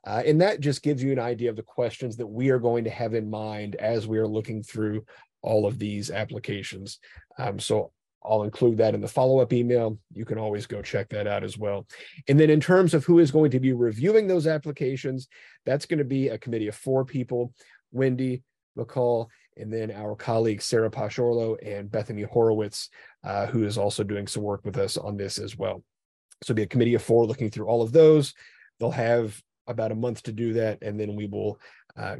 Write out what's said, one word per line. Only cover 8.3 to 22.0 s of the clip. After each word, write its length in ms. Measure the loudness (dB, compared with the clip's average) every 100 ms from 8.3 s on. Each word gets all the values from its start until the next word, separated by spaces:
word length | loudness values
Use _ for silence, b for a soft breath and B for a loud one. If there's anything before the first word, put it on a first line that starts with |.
| 0
include 360 | 0 2 2 4
that 160 | 2
in 60 | 2
the 60 | -4
follow-up 460 | 0 4 4 4
email. 440 | 2 2 2 2 -4 _
You 120 | -12
can 140 | -8 -4
always 280 | -4 -4 -6
go 160 | -10
check 260 | -4 -4 -4
that 180 | -4 -2
out 160 | -2
as 120 | -4 -6
well. 300 | -4 -4 -8 B B B 4
And 140 | 6
then 100 | 8
in 100 | 6
terms 340 | 6 6 6
of 100 | 4
who 160 | 6 6
is 100 | 8
going 220 | 6 4
to 80 | 4
be 120 | 0
reviewing 540 | 2 0 2 4 4 4
those 220 | 0 2
applications, 800 | -2 -4 -4 -4 -4 -6 -6 -10 B B B
that's 220 | -2 -2 0
gonna 180 | -2
be 240 | 0 0 0
a 100 | -4
committee 280 | -6 -4 -4
of 80 |
four 300 | -6 0 0
people, 480 | 0 -4 -4 -4 -4 b b b _
Wendy, 500 | -2 0 0 -2 -4 _ _ _ -12
McCall, 520 | -6 -2 0 0 -2 b b -14
and 160 | -8
then 200 | -6 -6
our 240 | -8 -10 -8
colleagues 480 | -2 0 2 0
Sarah 260 | 0 0 0
Poshorlo 680 | -2 -6 -2 0 0 -2 -4
and 260 | -8 -10 -6
Bethany 320 | -6